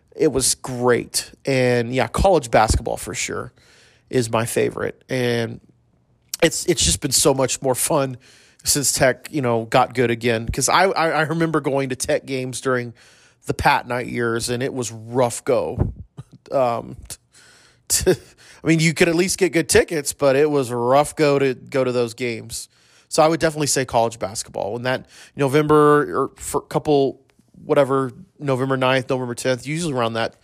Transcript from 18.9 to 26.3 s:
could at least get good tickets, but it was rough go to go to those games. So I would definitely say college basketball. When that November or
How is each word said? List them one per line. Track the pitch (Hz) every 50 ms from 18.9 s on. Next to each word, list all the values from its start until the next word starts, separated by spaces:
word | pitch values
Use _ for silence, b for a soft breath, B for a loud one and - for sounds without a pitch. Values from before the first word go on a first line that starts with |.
| 151
could | - 180 170
at | 165
least | 170 190 185 -
get | - 185 180 -
good | 170 156 -
tickets, | - 208 - - 180 156 139 - -
but | - 143 139 131
it | 135 151 156
was | 147 143 131 113
rough | 123 120 120 120 131 143 147 143 -
go | - 156 143 143 139
to | 139 135 127
go | - - - - 139 131
to | 123
those | 120 123 120 117 113
games. | - 127 120 117 110 110 117 - - - b b b b b b b b b
So | - -
I | 151
would | 160 165 156
definitely | 160 160 147 151 151
say | 131 - 143 131
college | - - 120 113 117 113 117
basketball. | - 95 95 - - - - - - 98 110
When | 120 120
that | 127 131 123 - B B B B B B
November | - 143 135 127 151 151 151 156 151 147 147 147 147 147 - 82
or | 107 135 -